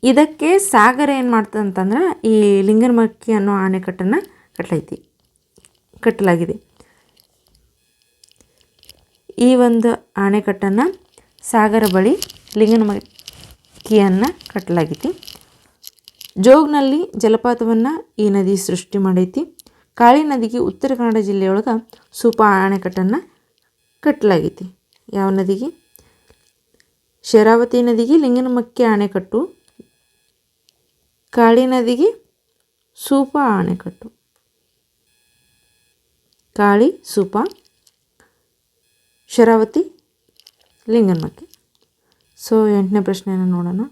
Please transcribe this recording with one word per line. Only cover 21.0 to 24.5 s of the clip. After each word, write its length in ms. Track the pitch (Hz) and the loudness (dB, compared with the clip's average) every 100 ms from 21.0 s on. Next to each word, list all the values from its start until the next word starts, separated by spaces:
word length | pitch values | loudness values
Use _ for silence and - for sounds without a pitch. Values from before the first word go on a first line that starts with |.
| 233 220 | -2 -2
ಜಿಲ್ಲೆಯೊಳಗ 520 | 202 202 190 196 220 226 226 - _ | -2 -2 -2 -2 -2 -6 -8 -20 _
ಸೂಪಾ 520 | - 233 226 214 190 | -2 -2 2 2 2
ಆಣೆಕಟ್ಟನ್ನ 520 | 190 196 185 185 185 254 381 _ _ _ _ _ _ _ | 0 -2 -6 -4 -2 -4 -6 _ _ _ _ _ _ _
ಕಟ್ಟಲಾಗೈತಿ. 760 | - 294 214 180 156 | -4 -2 0 0 -2